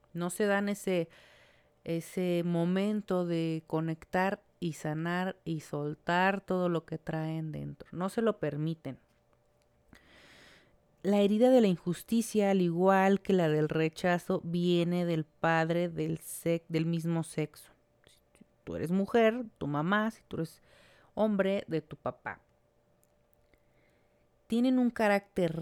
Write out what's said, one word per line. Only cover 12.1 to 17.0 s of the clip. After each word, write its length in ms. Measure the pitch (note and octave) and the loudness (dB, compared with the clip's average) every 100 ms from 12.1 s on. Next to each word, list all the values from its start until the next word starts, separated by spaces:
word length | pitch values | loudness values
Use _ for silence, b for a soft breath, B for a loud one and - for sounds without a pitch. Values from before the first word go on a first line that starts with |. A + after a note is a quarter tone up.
| A3+ A3 G#3+ G3 | -2 0 0 2
al 80 | G3 | 2
igual 640 | F3 E3+ F#3 F#3+ F#3+ G3 | 2 2 4 6 4 2
que 100 | - | 2
la 160 | F#3 E3 | 2 4
del 220 | D3+ D3+ | 2 0
rechazo, 720 | D#3 D#3+ - F3+ F3 - F#3+ | 0 -2 0 0 0 0 -4
viene 640 | E3+ F3 F3 F3 E3+ F3 F3 | -2 0 2 2 2 0 0
del 180 | E3 | -2
padre 640 | D3+ _ E3 E3 D#3+ E3+ F3 | -4 _ 0 2 2 0 -2
del 300 | D#3+ D#3 D#3+ | -2 -4 -4
sex-, 480 | - - E3 E3+ - | -8 -6 -2 -2 -2
del 180 | D#3+ D#3+ | -2 0
mismo 380 | E3+ | -2